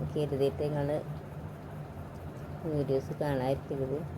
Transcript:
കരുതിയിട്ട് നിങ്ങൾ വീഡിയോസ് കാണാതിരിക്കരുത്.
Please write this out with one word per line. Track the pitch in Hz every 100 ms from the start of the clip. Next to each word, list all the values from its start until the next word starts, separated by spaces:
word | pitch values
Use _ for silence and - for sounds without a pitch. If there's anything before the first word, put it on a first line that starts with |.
| 147
കരുതിയിട്ട് | 151 147 135 139 139
നിങ്ങൾ | 147 147 143 156 - - - - - - - 76 - - - - - - - - 165
വീഡിയോസ് | 147 139 135 - 151
കാണാതിരിക്കരുത്. | 147 135 127 135 - 139 131 147 156